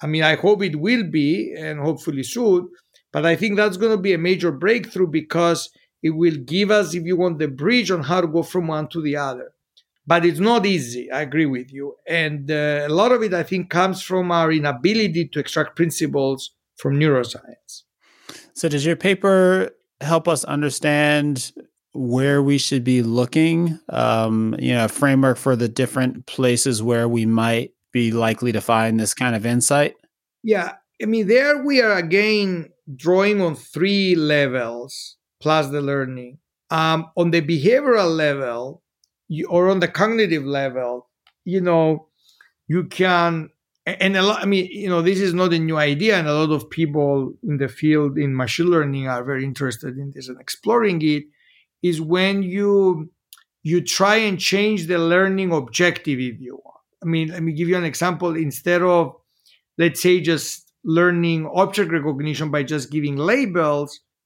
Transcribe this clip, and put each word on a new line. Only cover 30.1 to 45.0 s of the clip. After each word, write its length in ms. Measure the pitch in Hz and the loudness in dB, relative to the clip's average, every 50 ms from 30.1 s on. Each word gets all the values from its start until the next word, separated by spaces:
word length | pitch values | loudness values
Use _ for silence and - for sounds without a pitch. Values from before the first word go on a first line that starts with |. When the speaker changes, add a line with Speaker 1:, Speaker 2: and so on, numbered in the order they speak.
| _ _ _ _ _ _ - | _ _ _ _ _ _ 0
Speaker 1:
Yeah. 300 | 220 214 190 170 - - - _ _ _ _ | 0 0 0 0 -4 -8 -14 _ _ _ _
I 40 | 240 | -4
mean, 220 | 208 226 226 214 | -2 -2 0 2
there 360 | 180 233 254 269 294 294 285 254 | 4 4 4 4 4 0 0 0
we 180 | 285 277 254 | 2 2 4
are 120 | 233 214 202 | 4 4 2
again 760 | 180 175 160 170 196 208 214 214 208 202 190 180 170 151 - _ _ _ - 135 | 0 0 2 2 2 2 2 2 2 2 0 -2 -4 -6 -10 _ _ _ -18 -16
drawing 460 | 127 131 165 180 190 196 208 208 202 | -4 2 2 4 4 4 4 2 2
on 140 | 185 165 147 | 0 0 -2
three 580 | 113 - - - 147 175 196 202 196 196 185 180 | -6 -12 -12 -4 -2 0 2 2 2 4 4 4
levels 1040 | 165 151 151 147 147 143 135 123 127 117 117 117 120 123 135 - - - - - _ _ _ _ _ | 4 4 2 4 2 2 2 0 -4 -4 -6 -8 -10 -12 -14 -14 -16 -16 -16 -20 _ _ _ _ _
plus 280 | - 151 156 156 143 135 | 0 2 2 2 2 0
the 120 | 143 147 | -4 -4
learning. 580 | 143 139 139 139 135 127 127 127 123 123 135 - _ _ _ _ _ _ | -2 -2 -2 -2 -4 -6 -8 -12 -14 -16 -20 -20 _ _ _ _ _ _
Um, 380 | 165 160 160 160 160 160 165 - _ | -2 0 2 2 0 0 -2 -4 _
on 160 | 175 175 170 | 0 0 2
the 100 | 165 170 | 2 0
behavioral 760 | 151 147 170 147 135 202 247 277 294 269 233 214 190 170 160 | 0 0 0 2 4 4 4 4 4 4 2 4 2 2 2
level, 640 | 160 156 147 143 139 131 120 117 117 127 135 160 - _ _ _ _ _ _ _ _ _ | 2 0 0 0 -2 -4 -4 -4 -6 -8 -10 -12 -16 _ _ _ _ _ _ _ _ _
you, 200 | _ 156 151 - | _ -8 -6 -4
or 220 | - 180 175 180 190 | 0 2 4 4 4
on 100 | 196 185 | 4 2
the 80 | 170 | 0
cognitive 560 | 165 - 160 202 220 226 226 214 180 165 151 135 | 0 2 0 0 2 4 2 2 2 0 -2 -2
level, 640 | 139 143 139 139 135 123 131 127 120 123 123 - _ _ _ _ _ _ _ _ | -4 -4 -2 -4 -4 -4 -4 -4 -4 -6 -8 -12 _ _ _ _ _ _ _ _
you 180 | 185 180 190 | -4 -2 0
know, 460 | 180 180 170 165 160 160 156 151 - _ _ _ _ _ _ _ _ _ _ _ _ | 2 2 4 4 4 4 2 0 -4 _ _ _ _ _ _ _ _ _ _ _ _
you 180 | - 151 180 170 | -2 -2 -2 -2
can, 640 | - - - 185 185 180 170 170 170 165 160 156 - _ _ _ _ _ _ _ | -4 -2 0 2 2 4 2 2 2 0 -2 -6 -10 _ _ _ _ _ _ _
a-, 160 | 175 190 - | -10 -4 -2
and 160 | 185 190 196 | -2 0 2
a 60 | 190 185 | 2 2
lot, 180 | 202 214 - | 2 0 0
I 40 | 196 | 0
mean, 220 | 202 202 190 185 185 | 0 0 0 0 -4
you 180 | 170 202 214 190 | -8 -8 -4 -2
know, 120 | 180 170 | 0 2